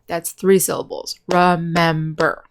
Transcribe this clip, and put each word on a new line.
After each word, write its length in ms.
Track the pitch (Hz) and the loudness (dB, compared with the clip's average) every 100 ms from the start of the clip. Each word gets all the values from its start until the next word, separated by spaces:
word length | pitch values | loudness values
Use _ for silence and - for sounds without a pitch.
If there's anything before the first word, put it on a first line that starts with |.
| - | -8
that's 260 | 170 165 | -8 -8
three 260 | - 185 190 | -4 4 4
syllables. 600 | - 143 - - - - - | 4 -4 -6 -10 -12 -12 -2
Remember. 1160 | 180 180 175 170 170 165 160 156 156 160 - - | 2 4 2 0 0 0 0 -4 -2 -2 -2 -10